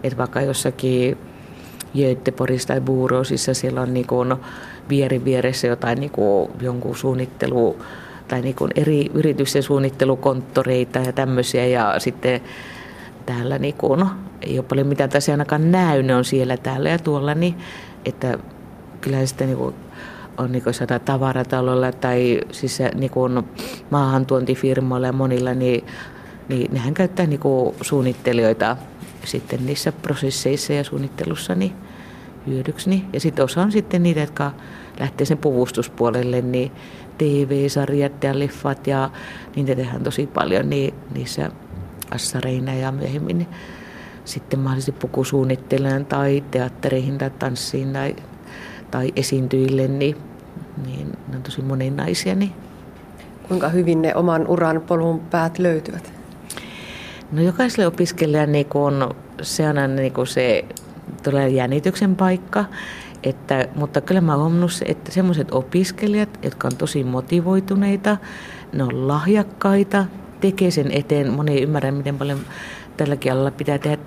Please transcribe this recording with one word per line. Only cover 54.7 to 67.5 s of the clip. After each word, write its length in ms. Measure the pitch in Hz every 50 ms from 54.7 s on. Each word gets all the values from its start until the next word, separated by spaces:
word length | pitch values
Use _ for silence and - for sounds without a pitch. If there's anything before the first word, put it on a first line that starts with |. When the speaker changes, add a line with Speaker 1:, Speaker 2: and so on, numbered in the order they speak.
| 160 160
Speaker 2:
polun 400 | 165 - 175 165 165 165 165 160
päät 380 | 165 - - 170 165 165 165 -
löytyvät? 600 | 180 175 165 156 156 - - 175 - - - - - - - - - - - - - - - - - - - - - - - - - -
Speaker 1:
No 100 | 147 156
jokaiselle 440 | 170 185 175 247 254 240 - 226 190
opiskelijalle 680 | 170 170 - 175 170 - - 165 151 147 151 151 147
niinku 320 | 147 147 139 - - 143 143
on, 300 | 143 143 135 127 - - - - - - -
se 260 | 156 - - - 156 151
on 100 | 147 143
aina 160 | 139 135 135
niinku 300 | 139 135 127 131 - 127
se 380 | 131 - 131 127 123 104 - - - - - - - - - - - - -
tulee 260 | - 143 139 139 139 131
jännityksen 680 | 135 131 123 139 - 147 - 185 190 - 208 190 185
paikka, 480 | 190 190 185 185 180 - - - 208 208 - - - - - - - - - - -
että, 460 | - 131 131 - - - 139 131 127 131 -
mutta 260 | 147 147 147 - 143
kyllä 200 | - - 185 190
mä 120 | 170 160
oon 80 | 143 143
huomannut 320 | 156 165 170 175 175 170
se, 120 | 175 - - -
että 240 | 156 - - -
semmoiset 360 | - 185 185 180 170 156 - -
opiskelijat, 880 | - 131 131 - - 180 190 185 - - 214 208 208 208 208 208 - -
jotka 260 | - 135 - - - -
on 80 | 127
tosi 280 | - 160 151 - 147 127
motivoituneita, 1120 | 127 127 127 127 - 170 175 165 185